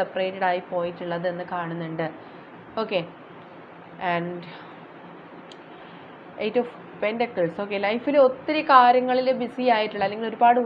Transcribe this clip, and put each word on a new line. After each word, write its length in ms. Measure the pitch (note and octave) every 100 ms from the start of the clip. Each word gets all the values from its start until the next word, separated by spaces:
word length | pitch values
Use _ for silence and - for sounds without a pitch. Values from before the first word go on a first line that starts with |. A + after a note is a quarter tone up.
സെപ്പറേറ്റഡ് 460 | F#3+ F#3 F#3+ F#3+ F#3
ആയി 120 | F3+ F3+
പോയിട്ടുള്ളത് 560 | F3+ F3 F3 F3 E3+ F3+
എന്ന് 140 | F3 F3
കാണുന്നുണ്ട്. 540 | F3+ E3 E3+ D#3+ D#3+ D#3 - - - - - - -
ഓക്കെ, 180 | G#3+ F#3+ E3+ - - - - - - - - E3+ F3+ E3+
and 260 | F3 F3 E3+ - - - - - - - - - - - - - - - - - - - G#3+
Eight 120 | A#3+
of 60 | A#3+ - - -
Pentacles. 540 | G#3 A3+ A#3 G3 E3+ E3+
ഓക്കെ, 140 | G3+ G3 G3
ലൈഫിൽ 300 | A#3 C#4+ C#4+ B3+
ഒത്തിരി 340 | C4 - D#4 D4+
കാര്യങ്ങളിൽ 580 | C4+ B3 B3+ B3+ B3+ B3+ B3
ബിസി 260 | A#3 - A#3+ G#3+
ആയിട്ടുള്ള, 280 | G#3+ G#3 G3
അല്ലെങ്കിൽ 220 | G#3+ A3+
ഒരുപാട് 280 | A3 A#3+ B3